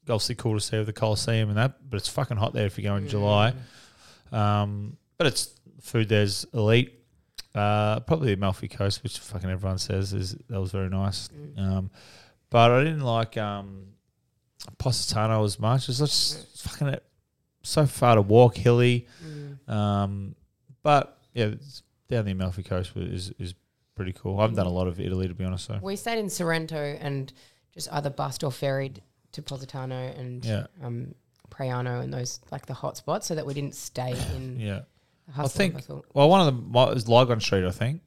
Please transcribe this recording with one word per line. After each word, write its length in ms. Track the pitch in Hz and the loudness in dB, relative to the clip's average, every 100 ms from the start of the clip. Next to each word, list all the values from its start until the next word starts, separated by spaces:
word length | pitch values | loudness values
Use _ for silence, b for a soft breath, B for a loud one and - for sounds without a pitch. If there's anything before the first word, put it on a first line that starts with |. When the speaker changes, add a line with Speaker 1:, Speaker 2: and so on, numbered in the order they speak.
Speaker 1:
obviously 320 | - 113 - 120 | 0 -2 -2 -4
cool 180 | 117 | -2
to 60 | 107 | -2
see 160 | - 110 | -2 -2
with 80 | 107 | -2
the 60 | |
Colosseum 560 | 107 110 107 - 113 107 | -2 0 0 0 0 2
and 80 | 104 | 2
that, 300 | 127 - 143 | 0 -2 -8
but 60 | 107 | -6
it's 100 | - | -4
fucking 280 | - 135 110 | -4 -4 -2
hot 160 | 104 | -2
there 120 | 117 104 | 0 -2
if 120 | - | -2
you 60 | |
go 120 | 101 101 | -2 -2
in 80 | 98 | -2
Speaker 2:
Mm. 40 | |
Speaker 1:
July. 440 | 104 101 104 110 131 123 B B B B B B | 0 4 6 4 2 -10 B B B B B B
Um, 640 | 113 104 104 104 101 104 - _ _ | 0 2 2 0 -4 -10 -12 _ _
but 80 | 156 | 0
it's, 240 | - - _ - - | 0 -6 _ -20 -20
food 260 | - 117 107 | -4 0 4
there's 360 | 107 101 95 - | 4 4 0 -6
elite. 380 | - 107 117 127 - _ _ _ - - | 0 4 4 4 -6 _ _ _ -20 -8
Uh, 460 | 107 104 107 104 110 | -2 2 2 2 0
probably 280 | 120 160 139 | 0 0 2
the 40 | |
Amalfi 340 | 98 98 92 101 | 0 0 -2 -8
Coast, 340 | - 98 - | -4 -2 -2
which 160 | - - | -6 -10
fucking 300 | - - 92 | -10 -8 -4
everyone 280 | 92 98 95 | -4 -2 -4
says 340 | - 95 98 | -2 -2 -2
is, 240 | 98 92 - - | -4 -6 -8 -8
that 120 | 98 | -6
was 100 | 95 | -4
very 160 | 98 95 | -4 -4
nice. 380 | 95 98 92 - | -2 -2 -4 -10
Speaker 2:
Mm. 300 | 147 147 120 | -16 -14 -6
Speaker 1:
Um, 320 | 95 95 95 B B B B B _ | -2 -2 -4 B B B B B _
but 200 | 117 117 | 6 8
I 140 | 123 | 6
didn't 160 | 151 156 | 4 0
like, 340 | 131 113 113 - | 0 0 -2 -4
um, 520 | 104 101 98 95 95 104 _ _ _ _ _ _ - - | -6 -6 -10 -16 -20 _ _ _ _ _ _ _ -20 -6
Positano 680 | 131 117 - 110 110 110 | -4 -2 -2 0 2 2
as 140 | 107 101 | 2 0
much. 280 | 110 131 127 | 0 0 0
It's 100 | 123 | -2
just 400 | 147 - - 151 | 0 2 0 -4
Speaker 2:
Mm. 220 | - - - | -12 -12 -12
Speaker 1:
fucking 280 | - 143 131 _ _ _ _ _ _ | -4 -4 -4 _ _ _ _ _ _
so 240 | - - 143 | -2 4 4
far 300 | - 120 113 | 4 6 6
to 60 | |
walk, 340 | 98 110 123 - | 8 8 8 8
hilly. 500 | 120 120 123 120 120 - | 4 6 6 2 -2 -18
Speaker 2:
Mm. 440 | 160 151 143 139 - | -16 -14 -14 -14 -6
Speaker 1:
Um, 640 | 107 104 101 101 101 98 - _ _ _ - | -2 2 2 0 -4 -8 -12 _ _ _ -4
but 360 | 151 147 - _ _ | 4 4 2 _ _
yeah, 120 | 123 107 | -2 -2
it's, 360 | 110 143 - _ _ _ | -2 -12 -20 _ _ _
down 160 | 123 | -2
the 80 | 104 | 0
Amalfi 300 | 95 92 90 | -2 -2 -4
Coast 320 | 92 92 90 - | -4 -4 -4 -6
wa-, 60 | |
is, 300 | 90 87 92 - | -6 -6 -8 -8
is 160 | 90 92 _ _ _ | -10 -10 _ _ _
pretty 180 | - 92 | -8 -8
cool. 260 | 90 95 98 | -6 -4 2
I 40 | |
haven't 140 | 110 107 | 2 2
done 100 | 90 | 0
a 40 | |
lot 160 | 90 92 | 0 -2
of 120 | 87 | -2
Italy, 280 | 90 92 92 | -4 -2 -4
to 60 | |
be 100 | 90 | -4
honest. 220 | 92 92 - | -6 -6 -6
So 120 | - | -8
Speaker 2:
we 140 | 135 202 | -6 -6
stayed 220 | 233 233 | -4 -4
in 100 | 208 | -4
Sorrento 480 | 175 170 165 160 160 143 147 | -4 -2 -2 -2 -6 -6 -6
and 320 | 143 139 135 - b b b | -6 -6 -8 -14 b b b
just 160 | - 151 | -14 -6
either 180 | - 147 | -4 -4
bused 340 | 135 139 131 | -4 -6 -4
or 60 | 151 | -4
ferried 500 | 131 143 135 135 135 _ _ _ | -2 -2 -2 -4 -10 _ _ _
to 80 | - | -16
Positano 520 | 147 135 135 139 127 127 127 147 | -12 -12 -12 -10 -8 -8 -8 -10
and, 260 | 127 123 | -12 -8
Speaker 1:
Yeah. 220 | 117 104 - - | -4 -4 -4 -12
Speaker 2:
um, 320 | 123 120 123 - _ _ - | -10 -8 -10 -14 _ _ -20
Praiano 540 | - 131 123 123 123 | -8 -6 -4 -4 -6
and 100 | 131 | -6
those, 280 | 135 123 - _ | -6 -8 -10 _
like, 160 | 143 - | -14 -12
the 80 | |
hot 220 | 131 139 - | -8 -8 -8
spots, 280 | - 180 - | -6 -6 -4
so 60 | 160 | -6
that 100 | 139 | -6
we 80 | |
didn't 200 | 143 143 - | -6 -8 -8
stay 340 | - - 127 | -12 -8 -6
Speaker 1:
<sighs> 240 | 123 123 127 | -4 -4 -6
Speaker 2:
in 220 | 131 127 | -8 -6
Speaker 1:
Yeah. 220 | 107 98 | -4 -6
Speaker 2:
the 40 | - _ _ _ - | -8 _ _ _ -14
Speaker 1:
I 40 | |
Speaker 2:
hustle 100 | 135 | -4
and 80 | 143 | -4
Speaker 1:
think, 220 | - 196 | 0 0
Speaker 2:
bustle. 300 | 139 - - - | -2 -10 -14 -4
Speaker 1:
well, 140 | 139 147 | 6 8
one 120 | 190 | 8
of 60 | 165 | 6
them 260 | 123 92 | 2 0
wa-, 180 | 117 131 | 4 4
is 160 | 127 110 | 4 6
Lygon 320 | 117 127 113 | 6 8 2
Street, 240 | - 98 | 2 2
I 60 | 90 | 2
think. 300 | 87 113 160 | 0 -2 -4